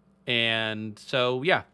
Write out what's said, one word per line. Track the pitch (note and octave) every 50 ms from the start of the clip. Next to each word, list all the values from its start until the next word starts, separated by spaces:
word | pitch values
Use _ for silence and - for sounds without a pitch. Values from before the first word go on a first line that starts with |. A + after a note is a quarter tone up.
| _ _ _ _ _
and | B2 A#2+ A#2 A#2 A2+ A2+ A2+ A2 A2 A2 G#2+ A2 A2 G#2 -
so, | - - - B2+ B2 B2 B2+ C3
yeah, | B2+ F3+ F3 A#2 - -